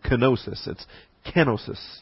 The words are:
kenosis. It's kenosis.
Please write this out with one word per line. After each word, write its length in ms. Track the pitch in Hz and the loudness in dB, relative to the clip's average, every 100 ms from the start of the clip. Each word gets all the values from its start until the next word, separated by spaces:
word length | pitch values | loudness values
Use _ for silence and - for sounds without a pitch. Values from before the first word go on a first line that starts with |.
kenosis. 640 | - 127 127 120 - 95 - | 0 2 4 2 -2 -10 -10
It's 180 | - - - - _ | -12 -14 -20 -20 _
kenosis. 760 | - 175 147 107 - 135 - - | -2 2 4 2 -4 -12 -14 -18